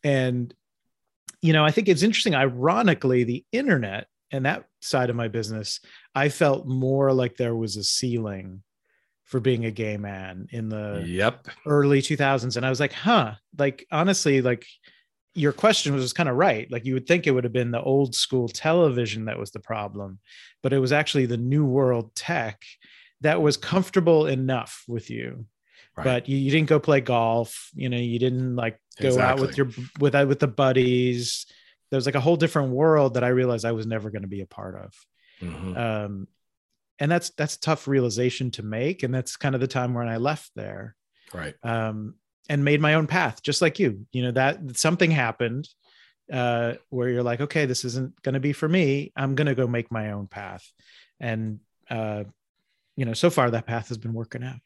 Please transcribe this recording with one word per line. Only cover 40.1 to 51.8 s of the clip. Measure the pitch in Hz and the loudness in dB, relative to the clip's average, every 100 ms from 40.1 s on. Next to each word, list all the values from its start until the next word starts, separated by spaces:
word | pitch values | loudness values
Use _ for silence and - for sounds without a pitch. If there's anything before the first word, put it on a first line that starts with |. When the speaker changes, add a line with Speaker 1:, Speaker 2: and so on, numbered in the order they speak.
| 113 | -2
Speaker 1:
left | 127 151 - - | -2 -4 -8 -12
there. | 101 98 110 - _ _ _ | -10 -10 -14 -18 _ _ _
Speaker 2:
Right. | 95 82 - | -12 -12 -10
Speaker 1:
Um, | 117 117 110 107 107 - _ _ _ | -6 -4 -2 -6 -10 -14 _ _ _
and | 147 143 | 0 4
made | 147 | 4
my | 147 156 | 4 4
own | 156 | 2
path, | 180 160 - | 0 0 -2
just | - 139 | -4 2
like | 165 156 | 2 2
you. | 156 98 107 | 0 0 -6
You | 127 | -4
know, | 123 | -2
that | 123 135 202 147 120 | 2 2 0 -8 0
something | 160 170 165 | 0 4 2
happened, | 156 120 - 120 123 156 _ _ _ _ _ _ | 2 0 -2 -2 -4 -8 _ _ _ _ _ _
uh, | 131 123 117 117 120 _ | -4 0 0 -2 -4 _
where | 131 123 | -4 -2
you're | 120 | 0
like, | 120 117 | -2 -2
"Okay, | 143 160 143 | -2 0 0
this | 123 127 | -2 -4
isn't | 120 131 - | -6 -8 -6
gonna | - 135 | -4 -2
be | 139 | -2
for | 143 156 | -2 0
me. | 180 151 139 - - | 2 2 0 -4 -6
I'm | 135 135 | -2 0
gonna | 147 127 | 0 2
go | 123 | 0
make | 120 117 | -2 -4
my | 110 107 | -6 -6
own | 101 98 | -6 -10
path." | - 98 92 - _ _ - _ _ | -12 -12 -14 -18 _ _ -20 _ _
And, | 120 113 110 104 _ _ | -6 -4 -6 -8 _ _